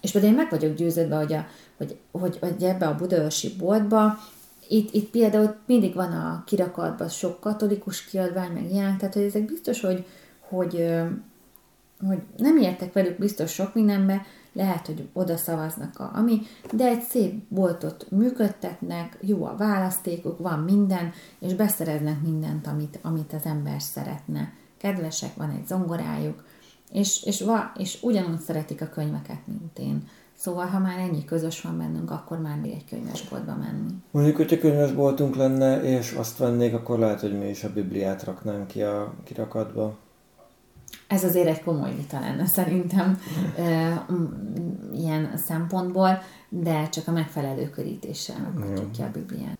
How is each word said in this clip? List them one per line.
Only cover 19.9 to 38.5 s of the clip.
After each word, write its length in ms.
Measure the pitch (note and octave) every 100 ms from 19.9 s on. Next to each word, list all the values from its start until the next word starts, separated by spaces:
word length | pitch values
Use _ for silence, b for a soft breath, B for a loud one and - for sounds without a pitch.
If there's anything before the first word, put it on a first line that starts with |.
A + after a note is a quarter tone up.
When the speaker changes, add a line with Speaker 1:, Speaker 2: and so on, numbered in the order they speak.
| F#3 - E3+ - E3
Speaker 1:
van 200 | F3+ D#3
minden, 540 | D#3+ G3+ G3+ F#3 E3+ B B B
és 160 | E3+
beszereznek 680 | F#3 G#3+ G#3 E3 D3+ D3+ D3+
mindent, 440 | D#3+ D#3 D#3 D3+ D3
amit, 320 | D3 D3+ D3
amit 300 | D#3+ D#3+ D3
az 120 | D#3
ember 380 | D#3 D3+ D3 C#3+
szeretne. 720 | C#3+ - C#3 D3 - D3 D3 B B _
Kedvesek, 560 | G3 F#3+ D#3 D#3 -
van 160 | - D3+
egy 160 | D3 -
zongorájuk, 760 | F#3 F3+ E3+ D#3 D3+ D3+ D#3 b b b b b
és, 300 | - G3+ -
és 160 | - G3+
va-, 300 | G3 A3+ - -
és 220 | F#3+ -
ugyanúgy 380 | A#3+ G#3+ F3 E3
szeretik 420 | - D#3+ D#3 D3
a 60 | D#3
könyveket, 580 | - D3+ D3+ D3 D3 -
mint 320 | - E3 -
én. 300 | C3+ C#3+ D3 B B _
Szóval, 300 | - F3+ F3+
ha 120 | F#3+
már 200 | F#3+ F3+
ennyi 260 | F3+ D#3
közös 360 | C#3+ E3 D#3+ D#3+
van 180 | E3+ E3
bennünk, 320 | D#3+ D#3+ E3
akkor 280 | D#3 - E3
már 180 | D#3+ D3
még 140 | D3
egy 120 | D3 -
könyvesboltba 680 | - A#2+ - - - - -
menni. 360 | - - D#3+ F#3 -
Speaker 2:
Mondjuk, 260 | D3 D3 D3+
hogyha 220 | D#3 E3
könyvesboltunk 760 | D#3+ D3 C#3+ C3 C#3 C3+ C#3+ C3+
lenne, 460 | C3+ C3+ C3+ C3+
és 300 | C3+ B2+ A#2
azt 240 | - A#2 -
vennék, 360 | B2+ A#2+ A#2+
akkor 240 | A2+ A2+ A#2+
lehet, 220 | A2 G2+
hogy 180 | G#2+ G2+
mi 100 | G2+
is 160 | G2
a 80 | G#2+
Bibliát 520 | G2 F#2+ G2 F#2+ F#2+
raknánk 420 | - F#2+ G#2+